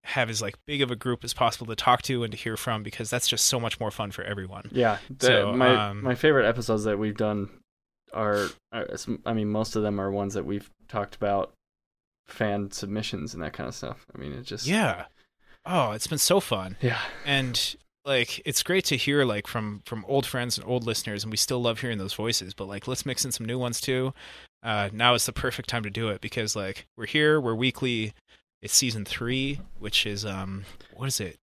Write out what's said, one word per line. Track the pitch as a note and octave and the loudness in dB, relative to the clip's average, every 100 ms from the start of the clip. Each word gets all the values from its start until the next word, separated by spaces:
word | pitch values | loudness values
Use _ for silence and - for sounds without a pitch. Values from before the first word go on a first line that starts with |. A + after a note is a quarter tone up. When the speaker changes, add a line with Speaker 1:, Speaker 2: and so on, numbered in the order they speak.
Speaker 1:
have | - C#3 A2+ | -2 0 0
as, | A2 | -2
like, | G#2 - - | -4 -8 -8
big | D3 | 0
of | C3 | 0
a | A#2+ | 0
group | C3 A#2+ | -2 -2
as | B2 | -4
possible | - A#2 - A2+ | 0 0 0 -6
to | A2 | 0
talk | - B2 | 4 4
to | - B2+ | 4 -2
and | A2+ | -2
to | G#2+ | -4
hear | A#2 A2 | -6 -4
from, | - A2 | -2 -4
because | G#2+ - A2 | -4 -8 -4
that's | B2 - | 0 0
just | A#2 - | 2 2
so | B2+ | 2
much | A2+ - | -2 -2
more | G#2+ | -4
fun | - G#2 | -4 -6
for | F#2 | -6
everyone. | F#2 G2+ F#2 G2 - | -6 -6 -6 -12 -4
Speaker 2:
Yeah, | B2+ A#2 G2+ - C3 | 2 2 2 -6 2
the, | B2+ | 6
Speaker 1:
So, | B2+ G2+ | 6 6
Speaker 2:
my, | B2 B2+ A2+ G#2 | 6 6 6 4
Speaker 1:
um, | G2+ | -2
Speaker 2:
my | C3 | -2
favorite | B2 D#3 C#3 A2 | 4 6 6 6
episodes | A#2 A#2 A2 | 2 2 2
that | G#2+ G#2 | 2 0
we've | G#2+ G#2 | 0 0
done | G#2+ G#2 G2 - _ _ _ _ _ | 0 0 -4 -10 _ _ _ _ _
are, | - G#2+ G#2 F#2+ - _ | -2 0 2 0 -6 _
are | A2+ - | -8 -6
s-, | - - A#2 | -8 -6 -4
I | - | -2
mean, | A2+ G#2 | 0 0
most | G#2+ A2 A2 | 0 0 0
of | |
them | G#2+ G2+ | 0 0
are | G2 | 0
ones | G2+ G2 | 0 -2
that | G2+ | -2
we've | D#2+ G2+ - _ - | -2 -4 -6 _ -8
talked | A2 G2+ | -6 -6
about | - G#2 G2 - _ _ _ _ _ _ _ _ | -2 0 2 0 _ _ _ _ _ _ _ _
fan | - G#2+ G2+ G2+ | -2 0 0 -4
submissions | - G2 G#2 G#2 G2 - | -6 -6 -4 -4 -6 -8
and | - | -6
that | D2+ | -8
kind | - C2 | -6 -10
of | |
stuff. | - - - _ | -8 -10 -10 _
I | - | -12
mean, | C#2+ | -10
it | C#2 | -10
just | C3 - B2+ | -10 -6 0
Speaker 1:
Yeah. | G#3 E3 F2+ - _ _ _ _ - | 2 2 0 -8 _ _ _ _ -18
Oh, | - F3 A#2+ | -2 0 2
it's | G#2+ - | -2 -4
been | D3+ | 0
so | - F#3+ | 6 4
fun. | - G2+ F#2 F#2+ | 4 -4 -4 0
Speaker 2:
Yeah. | B2 A#2 - - | 0 0 -4 -6
Speaker 1:
And, | C#3+ C#3 C3 A#2 - - _ _ | 0 0 2 0 -2 -4 _ _
like, | C#3 C3 A#2+ - | 0 2 2 -2
it's | - - | -2 0
great | - F#3 - | 2 2 2
to | C3 | 0
hear, | - C#3+ | 4 4
like, | C3 G#2 - | 4 2 -2
from, | A#2+ G#2+ G#2 - | -4 -4 -8 -10
from | A2 G2 | -10 0
old | C#3 B2+ | 0 2
friends | C3+ A#2+ - | -2 -2 -4
and | G#2 | 0
old | B2 | -2
listeners, | A#2 A2 - G#2 | 0 -2 -4 -6
and | A2 | -4
we | A2 | -2
still | - B2+ | 0 2
love | A#2+ A2 | 0 0
hearing | B2+ A2 | -4 -4
those | F#2+ | -4
voices, | - A2 A#2 F#2 | -2 0 0 -2
but, | - G2 | -10 -10
like, | G2+ - | -8 -6
let's | B2+ C#3 | -4 -4
mix | B2+ | -4
in | C3 | -4
some | - A2+ | -4 -4
new | B2+ | -2
ones | B2 A#2 | -2 -2
too. | - B2+ C3 - - - - _ | 0 0 0 -4 -16 -20 -20 _
Uh, | A#2 G#2+ G2+ | 0 0 0
now | G#2+ A#2+ | 4 6
is | A#2+ - | 6 2
the | |
perfect | - C3 - - | 0 -2 -2 -4
time | A#2+ | -4
to | G#2 | -2
do | G#2+ A2+ | -2 -2
it | G2 | -2
because, | G#2+ - A2 G#2+ | -4 -2 -2 -2
like, | F#2+ - - - | -4 -8 -14 -10
we're | A2 | -2
here, | D3+ D3+ D3+ | 4 6 6
we're | B2 | 4
weekly. | A2+ B2+ - C3 A#2 G#2+ - _ - _ _ | 2 2 2 0 0 -2 -6 _ -20 _ _
It's | G#2+ | 2
season | - B2+ A2 | 2 2 -2
three, | G2 - A#2+ C3 C3+ C#3+ - - | -4 -4 0 0 0 -4 -8 -10
which | G#2 - G#2 | -2 0 0
is, | G2+ | -2
um, | G#2+ F#2+ F#2+ G2 F#2+ - - | -4 -4 -6 -8 -10 -16 -20
what | - C3 | -8 -4
is | - | -2
it? | F#2 - | -4 -10